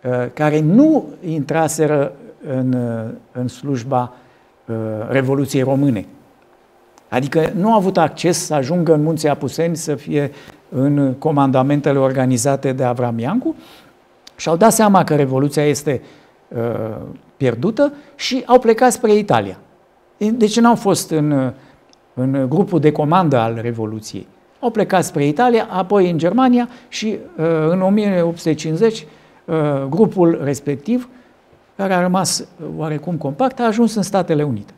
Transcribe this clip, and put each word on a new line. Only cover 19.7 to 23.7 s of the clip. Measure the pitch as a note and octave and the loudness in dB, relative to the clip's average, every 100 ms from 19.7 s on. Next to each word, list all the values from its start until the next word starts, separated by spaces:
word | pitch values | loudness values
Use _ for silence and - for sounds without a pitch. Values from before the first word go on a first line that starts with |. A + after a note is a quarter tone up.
| _ _ _ _ _ | _ _ _ _ _
Deci | G#3 A#3+ G#3+ A3+ | -4 2 2 4
n-au | A#3 A3+ | 2 2
fost | G3 E3+ - | 2 0 0
în, | D#3+ D3+ C#3 C3 - - _ _ _ _ | -2 0 0 -2 -6 -20 _ _ _ _
în | - C3 C3+ C3 | -4 -2 0 0
grupul | D3+ G3 E3+ | 0 0 2
de | D3+ | 2
comandă | D3+ D3 F3+ E3+ B2+ | 2 2 2 2 2
al | A2+ A2+ | 0 -2
Revoluției. | A#2 | -6